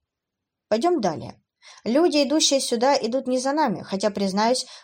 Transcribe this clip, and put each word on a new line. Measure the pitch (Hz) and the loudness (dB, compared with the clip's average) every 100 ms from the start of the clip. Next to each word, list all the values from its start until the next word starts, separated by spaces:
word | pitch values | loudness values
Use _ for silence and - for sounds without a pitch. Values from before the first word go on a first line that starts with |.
| _ _ _ _ _ _ _ | _ _ _ _ _ _ _
Пойдём | 220 339 349 | 0 2 0
далее. | 196 147 - - _ _ - - | 0 -4 -10 -18 _ _ -20 -12
Люди, | - 247 349 294 | -2 2 4 4
идущие | 262 311 - 269 | 2 2 2 0
сюда, | 262 233 254 277 | 0 0 2 2
идут | 226 262 254 | 0 -4 -2
не | 254 | -2
за | 254 | -2
нами, | 294 285 160 | 0 0 -2
хотя, | 147 196 214 | -6 -4 -2
признаюсь, | 202 196 190 226 254 - - | -2 -2 0 0 0 -4 -16